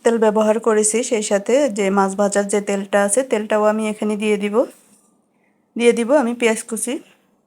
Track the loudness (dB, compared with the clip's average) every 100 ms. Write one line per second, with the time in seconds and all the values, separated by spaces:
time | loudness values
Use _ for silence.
0 | 0 2 2 2 2 0 0 2 2 0
1 | -2 -2 -2 -2 0 2 2 0 0 2
2 | 0 0 0 0 0 -2 -2 -4 -2 0
3 | 2 0 0 -2 0 0 2 0 -2 -4
4 | -4 -2 -2 -2 0 0 -2 -6 _ _
5 | _ _ _ _ _ _ _ 0 2 2
6 | 2 2 2 0 0 0 -6 -8 -6 -8
7 | -10 _ _ _